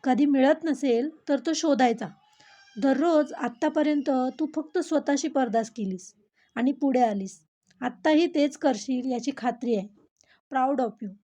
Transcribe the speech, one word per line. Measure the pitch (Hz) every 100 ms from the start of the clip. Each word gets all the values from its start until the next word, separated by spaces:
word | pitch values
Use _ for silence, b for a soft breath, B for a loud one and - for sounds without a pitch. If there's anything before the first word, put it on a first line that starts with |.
कधी | 277 247 294
मिळत | 277 262 311
नसेल | 330 285 277 233 285 - -
तर | 277 -
तो |
शोधायचा. | 311 330 269 254 226 185 - _ b b b _ 226
दररोज | 269 269 339 311 294
आत्तापर्यंत | - 254 240 311 302 302 294 277 262 254 262
तू | 302
फक्त | 302 311 370
स्वतःशी | 339 311 - 285 311
पर्दाच | 269 247 226 220
केलीस | - 196 180 - _ _ _ _
आणि | - 247
पुढे | - 277 254
आलीस. | 240 202 190 - _ _ _ _
आत्ताही | 254 254 311 311 349
तेच | 339 285 285
करशील | 294 208 - 254 254
याची | 240 240 277
खात्री | 240 233 247
आहे. | 214 196 _ _ _ b b _
Proud | 269 262 277
of | 240 214
you. | 208 190